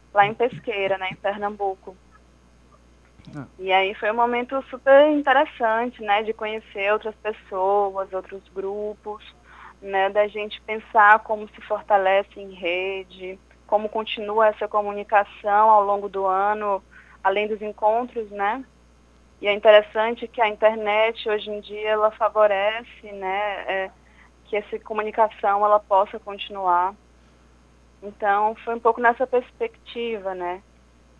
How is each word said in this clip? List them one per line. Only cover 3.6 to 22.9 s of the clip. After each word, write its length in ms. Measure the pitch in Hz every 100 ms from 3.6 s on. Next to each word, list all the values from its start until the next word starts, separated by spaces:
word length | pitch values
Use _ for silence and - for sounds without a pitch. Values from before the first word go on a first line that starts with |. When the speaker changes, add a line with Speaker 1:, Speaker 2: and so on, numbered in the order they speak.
| 185
Speaker 1:
aí 220 | 190 190
foi 180 | - 208
um 40 | 233
momento 460 | 240 240 247 269 -
super 400 | 254 269 277 302
interessante, 920 | 294 285 262 311 - 226 220 240 240
né, 220 | 214 208
de 100 | 220
conhecer 580 | 220 214 214 - 202 196
outras 240 | 214 220 214
pessoas, 960 | 214 214 - 190 190 202 202 196 190
outros 300 | 185 185 196 -
grupos, 720 | 190 190 208 208 208 214 208 - - _ - - -
né, 280 | 196 196 196
da 180 | 208 208
gente 320 | 208 208 -
pensar 580 | - 214 - 226 208 214
como 280 | - 214 214
se 120 | -
fortalece 760 | - 208 - 202 190 196 202 202
em 120 | 196
rede, 880 | 185 180 180 190 190 185 185 185 196 _ _ -
como 240 | 208 214
continua 580 | 220 214 - 208 214 214
essa 180 | 208 208
comunicação 1040 | 214 202 202 202 202 202 - 214 202 220
ao 140 | 214
longo 240 | 202 202 202
do 180 | 190 190
ano, 560 | 190 202 214 208 190 - - - -
além 280 | 190 196 214
dos 120 | 214
encontros, 680 | 214 208 214 226 247 233 208
né? 320 | 202 202 254 262 _ _ _ _ _ _ -
E 60 | 202
é 40 |
interessante 760 | 202 220 214 208 220 226 240 226
que 160 | -
a 60 | 214
internet, 800 | 208 220 220 214 208 226 226 226
hoje 220 | 208 208
em 100 | 208
dia, 300 | 208 208 214
ela 200 | 214 214
favorece, 1000 | - 208 214 214 196 202 226 240